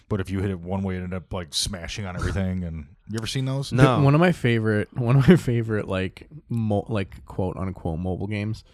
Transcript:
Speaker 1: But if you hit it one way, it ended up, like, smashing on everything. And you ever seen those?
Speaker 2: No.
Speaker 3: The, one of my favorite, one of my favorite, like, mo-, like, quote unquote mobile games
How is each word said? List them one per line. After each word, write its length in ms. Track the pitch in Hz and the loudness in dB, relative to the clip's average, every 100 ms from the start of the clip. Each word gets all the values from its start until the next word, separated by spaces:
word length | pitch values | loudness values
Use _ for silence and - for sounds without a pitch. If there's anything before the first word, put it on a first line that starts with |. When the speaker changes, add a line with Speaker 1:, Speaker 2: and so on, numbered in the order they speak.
| - | -6
Speaker 1:
But 120 | 104 | -6
if 100 | 90 | -4
you 100 | 95 | -2
hit 100 | 98 | -4
it 100 | 90 | -4
one 220 | 87 95 | -6 -4
way, 120 | 95 92 | -4 -4
it 20 | |
ended 160 | 90 | -6
up, 180 | 92 - | -10 -8
like, 220 | 95 82 | -10 -8
smashing 520 | - - 95 85 - 95 | -6 -6 -6 -10 -10 -8
on 80 | 87 | -4
everything. 460 | 90 90 95 92 | -4 -2 -2 -4
And 220 | 87 80 71 - - | -6 -10 -14 -20 -10
you 80 | 110 | -8
ever 80 | 110 | -6
seen 200 | 135 131 | -4 -4
those? 260 | 135 135 | -4 -2
Speaker 2:
No. 240 | 127 131 120 | 6 6 6
Speaker 3:
The, 60 | |
one 100 | 139 | 4
of 60 | 151 | 6
my 120 | 180 | 4
favorite, 640 | 165 123 113 110 104 - - | 2 0 2 2 0 -2 -4
one 200 | 117 135 | 2 6
of 100 | 127 | 8
my 80 | 180 | 8
favorite, 520 | - 117 113 107 95 | 6 -2 0 -4 -2
like, 400 | 95 95 - - 151 - | -2 -4 -8 -20 -20 -6
mo-, 380 | 117 110 101 - | -2 0 0 0
like, 360 | 107 95 - - | -4 -4 -10 -10
quote 300 | - 92 - | -4 -4 -2
unquote 420 | 95 90 85 80 | -6 -6 -6 -4
mobile 300 | 90 87 101 | -4 -4 -4
games 340 | 107 104 107 - | -4 -4 -6 -12